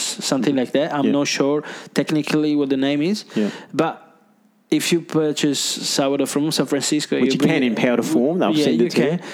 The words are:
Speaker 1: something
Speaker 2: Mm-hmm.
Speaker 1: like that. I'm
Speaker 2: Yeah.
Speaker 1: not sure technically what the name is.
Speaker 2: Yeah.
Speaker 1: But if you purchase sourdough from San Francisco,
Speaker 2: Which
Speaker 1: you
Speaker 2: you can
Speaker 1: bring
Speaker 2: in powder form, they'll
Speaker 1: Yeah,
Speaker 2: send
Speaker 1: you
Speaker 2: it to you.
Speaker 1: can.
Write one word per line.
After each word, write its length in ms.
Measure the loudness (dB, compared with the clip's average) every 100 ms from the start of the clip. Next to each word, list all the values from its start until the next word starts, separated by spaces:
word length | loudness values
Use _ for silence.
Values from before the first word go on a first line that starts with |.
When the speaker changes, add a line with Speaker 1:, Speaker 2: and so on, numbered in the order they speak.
| -4 -6
Speaker 1:
something 320 | -4 0 0 0
Speaker 2:
Mm-hmm. 40 |
Speaker 1:
like 120 | 0
that. 200 | 0 0
I'm 120 | 0 2
Speaker 2:
Yeah. 60 | 2
Speaker 1:
not 80 | 0
sure 360 | 0 0 0 -4 -14 -6
technically 640 | -4 0 -2 0 0 2 2
what 140 | 2
the 80 | 0
name 240 | 0 0
is. 240 | 0 -2 -4 -2
Speaker 2:
Yeah. 140 | -2 -4 -6
Speaker 1:
But 320 | -2 -2 -4 -16 _ _ _ _ _ _
if 200 | -2 2
you 100 | 0
purchase 580 | 0 -2 0 0 0 0
sourdough 680 | -4 -4 -4 0 0 0 0
from 240 | 0 0
San 160 | 0 0
Francisco, 480 | -2 0 -2 -2 0
Speaker 2:
Which 100 | 2
Speaker 1:
you 60 |
Speaker 2:
you 60 | 4
can 100 | 4
Speaker 1:
bring 140 | 2
Speaker 2:
in 120 | 2 2
powder 280 | 2 2
form, 340 | 2 2 2 2
they'll 140 | 2
Speaker 1:
Yeah, 120 | 2 2
Speaker 2:
send 140 | 2
Speaker 1:
you 60 | 2
Speaker 2:
it 60 |
to 100 | 2
you. 60 | 0
Speaker 1:
can. 100 | -2 -4